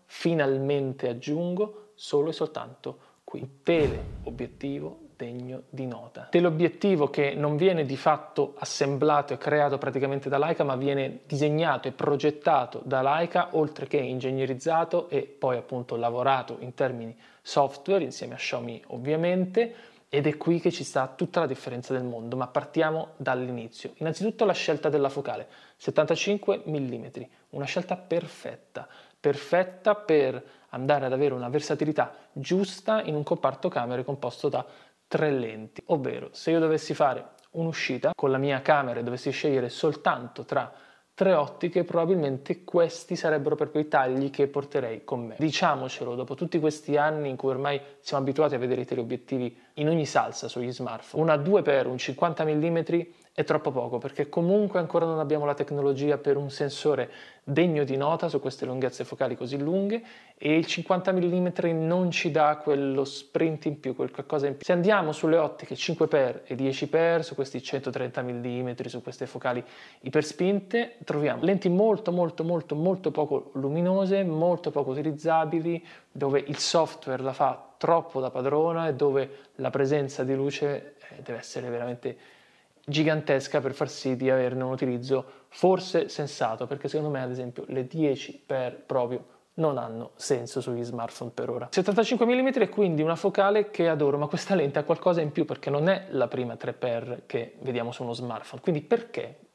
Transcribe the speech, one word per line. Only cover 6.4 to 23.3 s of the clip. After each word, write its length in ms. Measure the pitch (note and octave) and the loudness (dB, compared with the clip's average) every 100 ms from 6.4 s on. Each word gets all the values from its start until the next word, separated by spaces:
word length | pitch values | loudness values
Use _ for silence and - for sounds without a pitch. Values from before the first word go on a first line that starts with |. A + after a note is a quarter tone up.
| F3 D#3 E3+ - G#3 F3+ C#3+ | 4 4 2 2 2 4 2
che 240 | - C#3+ | 2 0
non 240 | - D3 D3+ | 2 0 4
viene 260 | F#3 E3+ | 4 4
di 140 | C3+ C3+ | 0 0
fatto 560 | D#3+ D3 - - C#3 - | 2 2 0 0 0 -2
assemblato 800 | - - C#3 C#3 D3+ D3 C#3+ | -8 0 0 4 4 4 2
e 20 | B2+ | -4
creato 400 | - D3 C#3+ C3+ | 0 2 2 0
praticamente 540 | C3+ B2+ C3+ C#3 C3+ | -2 -2 0 -2 0
da 80 | C#3 | 0
Leica, 260 | D#3 E3 | 0 2
ma 120 | D3 B2+ | 0 0
viene 440 | C#3 C#3 C3+ - - | 0 0 -2 -6 -6
disegnato 640 | C#3+ D3 D3+ E3 C3 C3+ | 0 2 2 2 0 -2
e 40 | |
progettato 880 | - - C#3+ D3+ D3+ - D3 B2 A2+ | -2 0 2 2 2 4 4 2 -6
da 180 | C3 C3 | -2 0
Leica, 460 | C3+ D#3 E3+ F3+ E3+ | 2 2 2 0 0
oltre 360 | D#3+ D3+ - C#3 | 2 0 -2 -2
che 120 | D3 | -2
ingegnerizzato 1120 | B2+ B2+ C3 C3 C3 B2+ E3 E3 E3 F3 - | -2 -4 -4 -2 -2 -2 0 0 2 0 0
e 100 | C#3+ | -4
poi 340 | - - C3+ B2 | -4 -4 -2 -2
appunto 380 | - B2+ A#2+ A#2 | -4 -8 -6 -2
lavorato 600 | A#2 A#2+ B2+ C3+ A#2+ A#2 | -2 0 2 2 -2 -10
in 120 | B2 | -10
termini 420 | - C3 A#2+ A2+ - - _ | -2 -2 -2 -10 -14 -20 _
software 600 | - D#3 C#3 - - G3 | -2 2 2 0 0 0
insieme 300 | C3+ - A#2+ | 0 -8 -12
a 60 | B2 | -8
Xiaomi 440 | - B2+ A#2+ A2+ - | -6 -6 -6 -12 -12
ovviamente, 880 | A#2+ C3 D#3 F3 F#3 F#3 A3+ A#3 - - - - | -8 -2 0 2 2 2 2 0 -4 -20 -20 -2
ed 180 | C#3+ D3 | 0 2
è 120 | D3+ | 0
qui 200 | E3 E3+ | 2 2
che 120 | F3 | 2
ci 140 | E3 | -2
sta 220 | C3+ C#3 C3 | -4 -2 -2
tutta 260 | - E3+ F3 | -2 -2 0
la 60 | D#3 | 0
differenza 460 | C3 - B2 - | -2 -6 -8 -4
del 120 | C3 | -4
mondo. 300 | B2 A#2 A2+ B2+ | -4 -6 -6 -4
Ma 100 | B2+ | -2
partiamo 600 | - - D#3+ D#3 D#3+ - - | -2 -2 2 2 2 -6 -6
dall'inizio. 720 | C#3 | -2